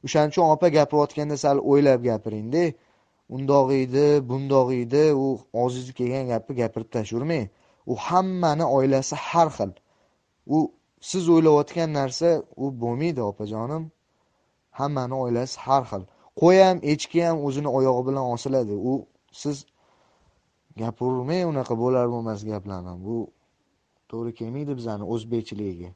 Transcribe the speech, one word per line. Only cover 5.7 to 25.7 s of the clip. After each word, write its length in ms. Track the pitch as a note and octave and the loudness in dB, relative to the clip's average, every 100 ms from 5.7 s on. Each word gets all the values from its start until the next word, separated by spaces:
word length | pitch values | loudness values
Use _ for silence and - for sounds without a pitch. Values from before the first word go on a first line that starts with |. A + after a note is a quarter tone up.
| B2+ B2+ C3 | -2 -12 -6
kelgan 260 | B2 C3 B2+ | -4 -4 -4
gapni 240 | A2+ - C3 | -4 -4 -4
gapirib 340 | A2+ A2+ A2+ | -4 -4 -6
tashlavermang. 540 | A#2+ G#2+ A2+ D3 E3 G2+ _ _ _ - | -6 -4 -4 -2 -4 -4 _ _ _ -8
U 60 | B2 | -6
hammani 720 | - F3 F#3+ F#3 E3+ D3+ D#3 | 0 0 0 0 0 0 2
oilasi 500 | C3+ C3+ C3+ C3+ C#3 | 2 4 2 0 -8
har 340 | - E3+ E3 | -2 2 2
xil. 200 | - G2+ F2+ _ _ _ _ _ _ - | 2 -6 -6 _ _ _ _ _ _ -2
U 100 | D3+ D#3 _ _ _ | 0 0 _ _ _
siz 260 | - F#3 E3+ | -6 -2 4
o'ylayotgan 640 | E3 D#3+ D3 D3 E3+ E3 | 6 8 6 4 -2 -2
narsa 360 | D3 C3+ B2+ E3+ D#3 - | -2 -4 0 0 0 -2
u 120 | - C#3 B2+ | -8 -8 -4
bo'lmaydi, 400 | A#2 A#2+ E3 C#3+ | -4 -2 -2 -2
opajonim. 600 | G#2 G2+ G#2 A2 A#2 D#3 D#3+ _ _ _ _ _ _ _ _ - | -4 -4 -8 -6 -6 -6 -10 _ _ _ _ _ _ _ _ -6
Hammani 400 | C#3 C#3+ B2 C3+ | -4 -2 -4 -4
oilasi 440 | B2 A#2 B2+ - | -2 -2 -4 -8
har 240 | - C3+ | 0 0
xil. 200 | A#2+ G2+ F#2 _ _ - | 0 -10 -12 _ _ 2
Qo'y 200 | E3 F#3+ | 6 8
ham, 180 | F#3+ F3+ | 6 4
echki 380 | D3 D3+ - E3+ | 0 -2 0 0
ham 160 | E3+ E3 | 0 0
o'zini 260 | C#3+ C3+ D3 | -2 -4 -2
oyog'i 340 | C3 C3 B2+ B2+ | 2 2 2 0
bilan 200 | C#3 B2+ | -4 -4
osiladi. 440 | A#2 C#3 C3 A2+ G#2 | -4 -2 -2 -2 -4
U 140 | A2+ C3 - _ _ | -2 -4 -6 _ _
siz 360 | - D3 C#3+ - _ _ _ _ _ _ _ _ _ _ - | -10 -8 -8 -12 _ _ _ _ _ _ _ _ _ _ -8
gapirmang 680 | A2+ A2+ B2 B2+ B2+ F3+ F3 | -8 -4 -4 -2 -2 -2 -2
unaqa 280 | D3 B2+ A#2 | -4 -4 -2
bo'lar 280 | A#2+ B2+ B2 | 0 2 0
bo'lmas 320 | A#2+ A2+ G#2+ | -2 -6 -8
gaplarni. 500 | G#2+ G#2 F#2 F#2+ F2+ F2 | -8 -8 -8 -10 -10 -12
Bu 200 | F#2+ A#2 G#2+ _ _ _ _ _ _ _ _ | -8 -8 -8 _ _ _ _ _ _ _ _
to'g'ri 220 | A2+ A#2 | -10 -8
kelmaydi 440 | A2+ A2+ C3 D3 C3 | -8 -10 -8 -8 -8
bizani 260 | A#2 G#2 | -6 -8
o'zbekchiligiga. 880 | G2 A2+ A2+ A#2 A2 G#2 G#2 | -4 -6 -4 -6 -6 -8 -8